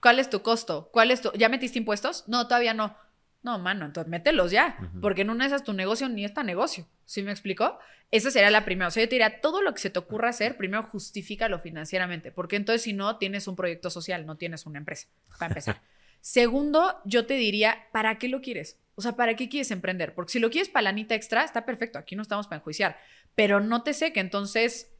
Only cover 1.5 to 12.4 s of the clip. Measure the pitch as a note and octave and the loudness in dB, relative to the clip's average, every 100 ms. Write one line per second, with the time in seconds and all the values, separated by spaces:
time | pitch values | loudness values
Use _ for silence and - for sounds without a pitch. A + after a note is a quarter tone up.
1.5 | B3+ B3+ B3 A3 G#3 C4 E4+ - A#3+ A#3+ | 4 -2 -4 -2 0 -2 -4 -4 -2 2
2.5 | A#3+ A#3 A3 G#3+ - _ _ _ _ B3 | 2 2 0 -4 -6 _ _ _ _ -6
3.5 | A3 F3+ G3+ D3+ D3 D#3+ E3+ F3 D#4 F3+ | -4 -2 -4 -6 -8 -6 0 2 4 4
4.5 | G#3 D#4 - F#2 F2+ D#3+ D3 G3+ A#3 C4+ | 4 2 0 -10 -2 -2 0 -2 0 0
5.5 | C#4 C4+ G3 F#3+ A3+ C4+ A3 G3+ G#3 A#3 | 0 -2 -4 -2 0 -2 -4 -6 -4 -4
6.5 | F3 C#4+ - E3 _ - - G3 G3+ G3+ | 0 -2 -2 -10 _ -12 -8 -6 -8 -6
7.5 | F#3 B3+ - - - _ G#3+ A#3 C4+ G3+ | 0 -2 -2 -18 -20 _ 2 4 6 8
8.5 | G#3+ G#3+ F#3 F3+ A3+ A3+ B3+ A3 A3 D4+ | 6 4 -2 0 0 2 4 2 2 -2
9.5 | E4+ G4 A#3+ G3 F3+ F3+ G#3+ A#3 A#3+ G#3+ | 2 0 0 -4 -4 -6 -4 -2 0 -2
10.5 | C4 F#3+ G#3 G#3+ G#3 - G#3 - G#3 A3+ | -2 -4 -4 -6 -10 -10 -10 -10 -4 -2
11.5 | C4 D#3+ D#3+ D#3 F#3 F3+ F3 - - | -4 -8 -10 -4 -4 -2 -6 -10 -10